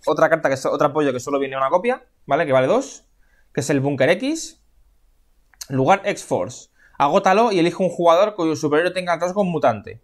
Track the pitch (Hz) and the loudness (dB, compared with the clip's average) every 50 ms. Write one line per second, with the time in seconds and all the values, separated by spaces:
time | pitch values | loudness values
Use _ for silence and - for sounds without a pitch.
0 | - - 156 156 160 156 165 160 147 147 135 131 - 151 - 147 151 143 143 156 | -4 -2 2 2 4 2 2 0 0 -2 -2 -2 -2 -4 0 0 0 0 0 0
1 | 151 139 123 127 - 151 143 139 139 135 135 135 135 135 156 185 185 240 254 - | 0 0 -2 -2 -4 -4 -4 -2 -2 -4 -2 -2 -2 0 0 0 0 -2 -4 -4
2 | - _ _ _ _ - 139 151 170 147 131 131 127 143 202 254 269 - - - | -8 _ _ _ _ -2 0 0 0 2 2 2 2 2 2 0 -2 -4 -12 -20
3 | _ _ _ _ _ _ _ _ _ _ _ - 135 - 151 135 131 143 147 131 | _ _ _ _ _ _ _ _ _ _ _ -6 -2 -2 -2 0 0 -2 0 0
4 | 131 143 180 208 247 277 320 320 - - - _ _ _ _ _ _ _ _ _ | 2 2 2 0 -2 -4 -6 -6 -8 -14 -16 _ _ _ _ _ _ _ _ _
5 | _ _ _ _ _ _ _ _ _ _ _ _ - - 143 131 131 151 190 196 | _ _ _ _ _ _ _ _ _ _ _ _ -12 -6 -4 -2 2 2 2 0
6 | 196 208 180 - - - 135 107 90 110 - - - _ _ _ _ _ _ _ | 0 -4 -6 -6 -6 -6 -4 -4 -4 -6 -10 -16 -20 _ _ _ _ _ _ _
7 | 139 143 160 190 - 190 190 208 233 240 202 175 160 175 165 - 190 175 - - | 0 2 2 2 2 4 4 4 2 2 2 2 2 0 0 0 -2 -2 -2 2
8 | 175 170 165 175 202 208 208 - 170 160 156 131 156 147 147 156 175 180 175 185 | 4 4 6 6 4 2 0 -2 -2 -2 -2 -2 0 0 2 2 2 0 -2 -4
9 | 180 175 170 160 175 180 180 208 202 180 170 151 147 127 110 104 - - - - | -4 -4 -4 -2 -2 -4 -2 -2 -2 -2 0 2 2 2 0 0 -6 -14 -18 -18